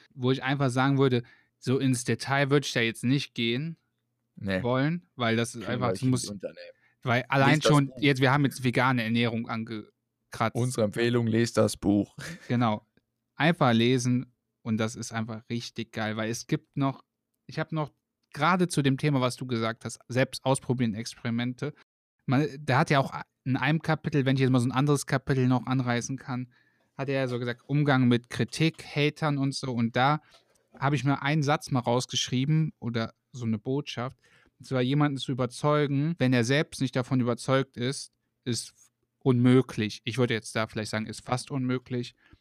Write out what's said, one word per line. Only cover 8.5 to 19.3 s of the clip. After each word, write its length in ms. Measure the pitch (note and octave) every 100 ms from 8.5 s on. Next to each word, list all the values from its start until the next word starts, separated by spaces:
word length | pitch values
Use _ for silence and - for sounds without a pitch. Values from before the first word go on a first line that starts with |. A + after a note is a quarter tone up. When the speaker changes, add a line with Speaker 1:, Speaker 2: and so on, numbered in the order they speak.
| -
Speaker 1:
vegane 400 | B2+ A#2+ B2+ B2+
Ernährung 440 | A2 A#2 A#2+ A2+ A#2
angekratzt. 1040 | A2+ A2+ G#2+ - _ _ _ _ - A2+ A#2+
Speaker 2:
Unsere 280 | B2+ B2+ G#2+
Empfehlung, 420 | A#2 A#2+ A#2+ A2+
lest 300 | A2 A#2 -
das 200 | G#2+ -
Buch. 380 | F#2+ G2+ G2 -
<laughs> 300 | - E3+ -
Speaker 1:
Genau. 380 | B2 A#2+ G#2+ - _ _ _ _ -
Einfach 380 | D3 F3 C3
lesen 580 | A2+ A#2 C3 B2 B2 - _ _ _
und 140 | - A2
das 180 | A2 -
ist 160 | A2+
einfach 360 | A2+ A2 A2 -
richtig 420 | A#2+ - - -
geil, 260 | A#2 G#2+ A2
weil 120 | A2
es 160 | A2+ -
gibt 280 | D3+ _ -
noch, 260 | C#3 - _ _ _ _ -
ich 140 | C3+
hab 120 | D#3
noch 200 | D#3+ D3 _ _ _ _
gerade 340 | D3 D#3 F3+ F3
zu 140 | -
dem 160 | C#3 C3+
Thema, 240 | D3+ C3+
was 140 | B2+